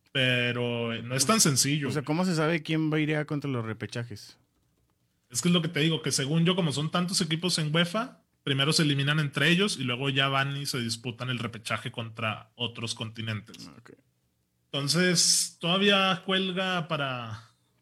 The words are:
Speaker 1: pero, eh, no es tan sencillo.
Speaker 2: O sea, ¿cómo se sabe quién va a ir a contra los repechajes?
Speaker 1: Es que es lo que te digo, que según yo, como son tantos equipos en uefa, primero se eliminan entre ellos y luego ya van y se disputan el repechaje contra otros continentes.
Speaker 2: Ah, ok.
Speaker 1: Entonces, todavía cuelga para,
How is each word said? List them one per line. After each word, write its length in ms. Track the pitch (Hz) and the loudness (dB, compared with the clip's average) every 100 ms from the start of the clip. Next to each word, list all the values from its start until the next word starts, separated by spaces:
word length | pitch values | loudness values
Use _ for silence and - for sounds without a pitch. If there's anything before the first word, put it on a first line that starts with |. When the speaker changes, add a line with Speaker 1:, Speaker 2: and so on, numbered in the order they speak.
| _ | _
Speaker 1:
pero, 840 | 139 127 123 120 120 120 117 117 | 2 4 4 2 0 0 -2 -2
eh, 80 | 113 | -4
no 120 | 117 127 | -2 0
es 100 | - | 2
tan 140 | 220 | 4
sencillo. 480 | 170 127 135 151 139 | 4 4 2 0 -2
Speaker 2:
O 20 | |
sea, 100 | 147 | -2
¿cómo 220 | 135 160 185 | 0 0 0
se 100 | 160 | 2
sabe 280 | 156 165 | 2 0
quién 280 | 151 160 156 | 0 0 0
va 60 | 156 | 0
a 20 | |
ir 160 | 151 151 | 0 -2
a 100 | 147 | -2
contra 240 | 147 139 | -4 -2
los 160 | 127 110 | -4 -4
repechajes? 720 | 107 104 123 120 104 - - _ _ _ _ _ _ _ _ _ | -6 -8 -8 -8 -10 -16 -20 _ _ _ _ _ _ _ _ _
Speaker 1:
Es 120 | 120 | -2
que 60 | 175 | 2
es 40 | |
lo 80 | 175 | 2
que 80 | 170 | 2
te 100 | 147 | 0
digo, 220 | 156 156 | 0 0
que 100 | 143 | -2
según 340 | 139 135 165 170 | -2 0 2 4
yo, 100 | 185 | 4
como 160 | 160 | 2
son 180 | 127 156 | 0 -2
tantos 300 | 175 180 196 | 0 0 0
equipos 360 | 160 160 180 170 | 0 0 0 -2
en 140 | 151 | 0
uefa, 460 | 160 170 214 262 - _ _ | 2 2 0 -4 -10 _ _
primero 300 | - 135 139 | -2 0 2
se 100 | 156 | 4
eliminan 360 | 151 139 139 156 | 4 2 2 2
entre 300 | 147 143 147 | 0 2 4
ellos 280 | 175 202 127 | 4 2 -2
y 60 | |
luego 260 | 127 120 139 | -4 -2 -2
ya 180 | 135 139 | 2 2
van 280 | 135 139 139 | 2 0 -2
y 80 | 143 | -4
se 140 | 131 | -4
disputan 500 | 117 113 127 117 127 | -2 -4 -6 -6 -4
el 80 | 120 | -4
repechaje 520 | 113 110 - 113 120 | -4 -6 -6 -4 -4
contra 580 | 120 113 110 110 98 - - | -8 -10 -6 -4 -4 -10 -8
otros 400 | 120 117 113 - | -8 -6 -8 -6
continentes. 760 | 110 110 113 107 - - 90 | -8 -8 -6 -6 -8 -18 -18
Speaker 2:
Ah, 60 | 71 | -20
ok. 140 | - - _ _ _ _ _ _ _ | -20 -20 _ _ _ _ _ _ _
Speaker 1:
Entonces, 920 | 139 139 165 180 175 - - - - | -6 0 2 4 4 4 2 0 -4
todavía 640 | 170 190 202 196 190 180 - | 0 2 4 4 4 0 0
cuelga 640 | 190 190 180 190 180 165 | 0 0 -2 -2 -2 -2
para, 560 | 151 139 123 117 110 - _ _ _ | -2 -2 -4 -8 -12 -16 _ _ _